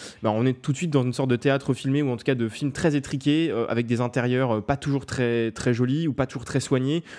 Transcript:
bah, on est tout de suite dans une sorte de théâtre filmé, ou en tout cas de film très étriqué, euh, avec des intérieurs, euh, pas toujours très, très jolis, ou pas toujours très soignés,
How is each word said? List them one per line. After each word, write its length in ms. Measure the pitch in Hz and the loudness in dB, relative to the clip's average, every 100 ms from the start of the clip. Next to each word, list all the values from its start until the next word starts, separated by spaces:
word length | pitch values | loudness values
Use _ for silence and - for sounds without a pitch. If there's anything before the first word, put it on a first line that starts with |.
| - - | -12 -4
bah, 80 | 110 | 0
on 160 | 107 127 | 2 2
est 80 | |
tout 180 | 127 - | 0 -2
de 40 | 135 | -2
suite 140 | 170 | 0
dans 120 | 147 | 2
une 100 | 127 | 2
sorte 180 | 120 135 | 0 0
de 60 | 120 | 2
théâtre 380 | 143 135 - | 2 2 0
filmé, 280 | 127 135 139 | -2 0 0
ou 80 | 139 | 0
en 60 | 120 | -2
tout 80 | |
cas 100 | - | -2
de 140 | 127 113 | 0 -2
film 240 | - 143 | -2 -4
très 240 | - 170 147 | 0 0 0
étriqué, 540 | 139 139 143 151 165 | -2 -2 2 2 2
euh, 160 | 110 117 | 0 0
avec 180 | 113 117 | 0 0
des 140 | 120 | 0
intérieurs, 560 | 123 131 123 123 131 107 | 0 0 0 2 2 0
euh, 40 | |
pas 160 | 104 135 | 0 -2
toujours 260 | 147 139 | -2 -2
très, 460 | - - 120 117 113 | -2 -2 0 2 0
très 240 | 110 127 | 0 0
jolis, 340 | 117 123 147 165 | 2 2 0 -2
ou 60 | |
pas 120 | 127 131 | -2 -4
toujours 200 | 135 - | -6 -4
très 140 | 135 | -4
soignés, 440 | - 131 131 165 - | 0 0 2 -2 -4